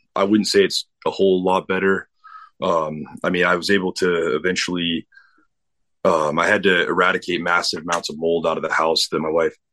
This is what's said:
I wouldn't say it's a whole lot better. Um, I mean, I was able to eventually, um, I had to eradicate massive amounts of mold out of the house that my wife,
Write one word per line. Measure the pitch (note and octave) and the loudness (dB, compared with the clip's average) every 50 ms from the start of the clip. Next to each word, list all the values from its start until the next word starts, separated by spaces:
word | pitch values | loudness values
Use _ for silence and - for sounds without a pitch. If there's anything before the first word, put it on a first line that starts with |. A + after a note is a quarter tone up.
| _ _ - | _ _ -2
I | - - | 0 2
wouldn't | G2+ G#2+ G#2+ F#2+ - | 2 4 2 2 4
say | - G2+ F#2+ | 4 4 4
it's | F2 - - - _ _ _ - | 4 2 -4 -8 _ _ _ -6
a | D#2+ | -4
whole | - - F#2+ G2 F#2 F#2 F#2 | 0 2 4 4 4 4 2
lot | F#2 F#2 F#2+ D#2+ - | 2 0 0 0 0
better. | F#2+ F#2 F#2+ G2 F#2+ F2+ - _ _ _ - - - - - - _ - | -2 0 2 2 0 0 -4 _ _ _ -20 -20 -20 -20 -20 -20 _ -4
Um, | - F#2 F2 E2 D#2+ D#2 D#2 D#2 D2+ - - - - | -2 0 0 0 0 -2 -6 -8 -10 -12 -12 -6 -4
I | F2 | -2
mean, | F2+ F2 F2 | 0 2 2
I | F2+ F2+ | 2 2
was | F2 E2 F2 | 0 0 0
able | G2+ G2 F2+ F#2 - | 0 0 0 -2 -4
to | - F#2+ F2+ F2 E2+ E2 E2 B1+ | 0 0 0 0 0 0 0 -2
eventually, | D#2 D#2 F#2 F2+ - - - F2+ F2+ F2 E2+ E2+ D#2+ - _ _ - _ _ _ _ _ _ _ _ _ _ _ _ _ _ _ _ - | -2 -2 -2 -2 -2 -4 -4 -4 -4 -2 -2 -4 -4 -6 _ _ -20 _ _ _ _ _ _ _ _ _ _ _ _ _ _ _ _ 0
um, | F#2+ F2 D#2+ D#2 D2+ D2+ E2 | 0 2 2 0 0 0 0
I | E2+ F2 | 2 2
had | G#2 G2+ F#2 | 2 2 2
to | G2 F#2 F2 E2+ - | 2 2 2 2 0
eradicate | F2 F2 F2+ F#2 F#2+ F#2 - - F2 D#2 | 0 2 2 2 2 0 -2 -4 -4 -4
massive | E2+ F2 F2 F2 F2 - - E2+ D#2 | -2 0 0 0 0 -2 -6 -6 -6
amounts | F2 E2+ E2+ E2 - | -4 -4 -4 -4 -6
of | D2+ D2+ | -8 -4
mold | E2 E2+ E2+ E2+ D#2+ E2 | -2 0 0 0 0 -2
out | D#2+ D#2 | -2 -2
of | D2+ | -4
the | D#2+ - | -4 -2
house | - D#2+ E2 E2 - - - | 0 0 2 0 0 -2 -2
that | - D#2 | -2 -2
my | D#2 D#2 | -2 0
wife, | D#2 E2 E2 D#2 - _ _ _ | 0 0 0 0 -2 _ _ _